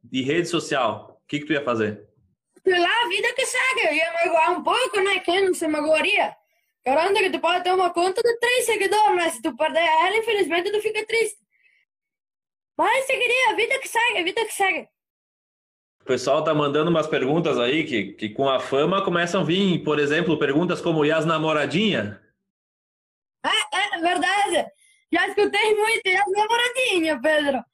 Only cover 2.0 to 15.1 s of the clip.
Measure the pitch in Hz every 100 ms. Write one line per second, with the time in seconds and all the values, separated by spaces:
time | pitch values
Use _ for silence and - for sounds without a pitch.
2 | - _ _ _ _ _ 381 359 349 453
3 | 480 403 466 494 508 508 523 494 359 302
4 | 330 339 339 330 330 349 - 427 508 415
5 | 381 381 - 359 381 349 320 302 302 311
6 | 339 403 339 - _ _ _ _ 254 285
7 | 359 415 381 269 320 359 359 370 349 349
8 | 359 381 466 466 466 494 466 427 392 415
9 | 415 359 330 330 320 233 311 285 330 320
10 | 359 440 440 403 311 339 370 415 440 427
11 | 427 453 427 - _ _ _ _ _ _
12 | _ _ _ _ _ _ _ - 359 523
13 | 539 480 480 508 494 339 466 539 - 466
14 | 480 415 349 453 427 - 392 320 - _
15 | _